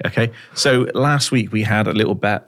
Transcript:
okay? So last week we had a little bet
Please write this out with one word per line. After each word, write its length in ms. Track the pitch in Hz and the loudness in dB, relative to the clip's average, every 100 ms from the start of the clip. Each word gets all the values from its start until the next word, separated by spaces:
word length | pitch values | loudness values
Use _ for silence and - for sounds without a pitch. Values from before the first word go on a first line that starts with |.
| - | -4
okay? 260 | - 117 - - | -2 -2 -4 -10
So 340 | - 143 127 - 120 | -2 2 2 2 0
last 360 | 143 143 - | 0 0 0
week 200 | 127 101 | 0 0
we 100 | 107 | -2
had 240 | 107 107 113 | 0 0 0
a 60 | |
little 220 | 107 113 - | 0 0 0
bet 280 | 104 104 | -2 -2